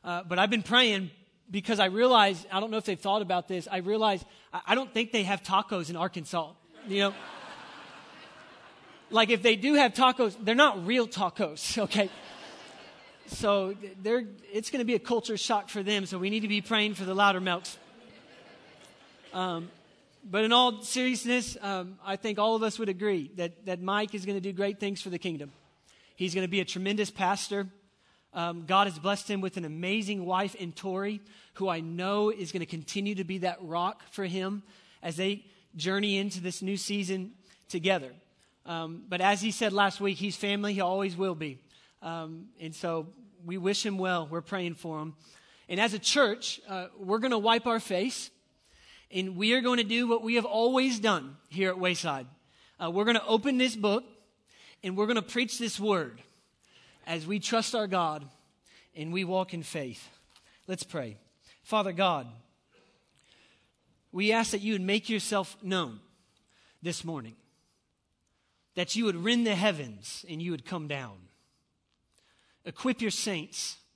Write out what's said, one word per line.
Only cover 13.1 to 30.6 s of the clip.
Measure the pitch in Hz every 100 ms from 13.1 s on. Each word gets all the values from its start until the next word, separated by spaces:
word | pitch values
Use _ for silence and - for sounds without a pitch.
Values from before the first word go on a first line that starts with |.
| - 214
So | - 220 202 190 202 202 190
they're, | 202 247 214 196 -
it's | 202 220
gonna | 277 233
be | 226
a |
culture | - 240 220 208
shock | - 214 190
for | 208
them, | 196 208 190
so | 190
we | 190
need | 220
to | 208
be | 208
praying | 202 220 214
for | 185
the | 185
Loudermilks. | 190 202 185 185 175 - - - - - - - - - - - - - - - - -
Um, | 185 185 170 175 - _ _ _ _
but | 214 190 220
in |
all | 240 247 208
seriousness, | - 254 254 247 233 247 - -
um, | 196 190 185 190 196
I | 196
think | 220 208
all | 214 226
of |
us | 220 214
would | 214
agree | 180 208 185 135 180
that, | 170 170 190
that | 180
Mike | 185 202 214 208
is | 185
gonna | 202
do | 190
great | 185 202 202
things | 202 196
for | 190
the | 175
kingdom. | 185 160 143 - _ _ _ _ _ -
He's | 185
gonna | 180 185
be | 196
a | 180
tremendous | 185 190 208 202
pastor. | - 185 196 - 202 190 - _ _ _ _ _
Um, | 175 170 170 160
God | 190 202
has | 156
blessed | 175 202 -
him | 202
with | 190 185
an |
amazing | 160 156 180 214 202 202 180
wife | 185 202
in | 208